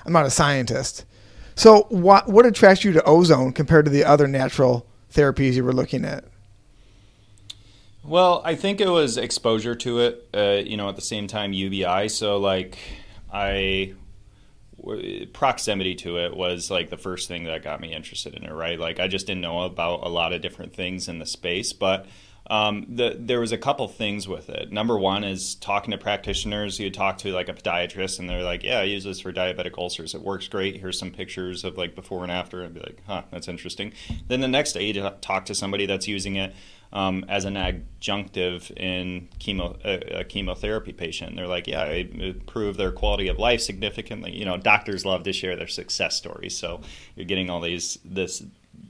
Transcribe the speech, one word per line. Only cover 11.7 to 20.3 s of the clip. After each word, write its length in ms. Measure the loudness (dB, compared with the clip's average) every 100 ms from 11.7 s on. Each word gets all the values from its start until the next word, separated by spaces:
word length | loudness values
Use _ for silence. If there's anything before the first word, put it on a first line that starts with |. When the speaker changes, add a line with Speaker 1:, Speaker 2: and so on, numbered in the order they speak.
| -2 0
Speaker 2:
I. 220 | 2 0
So, 300 | -2 0 2
like, 400 | 2 0 -2 -10 -16 -16 -16 -18 -10
I, 640 | -4 -2 0 0 0 -2 -8 -18 -20 -20 -20 -20 -20 -20 -16
w-, 480 | -10 -8 -8 -10 -12
proximity 640 | -2 0 0 -2 -2 -2 -4
to 220 | -6 -4
it 180 | -4 -4
was, 360 | -4 -4 -2
like, 180 | -2 -4
the 80 | -8
first 300 | -8 -8 -8
thing 160 | -8
that 180 | -8 -8
got 200 | -8 -8
me 120 | -10
interested 400 | -12 -12 -12 -12
in 120 | -12 -12
it, 80 |
right? 260 | -6 -6 -4
Like, 200 | -4 -2
I 100 | -2
just 180 | -2 -4
didn't 140 | -6
know 200 | -4 -4
about 400 | -4 -2 -2 -2
a 60 | -4
lot 240 | -2 -2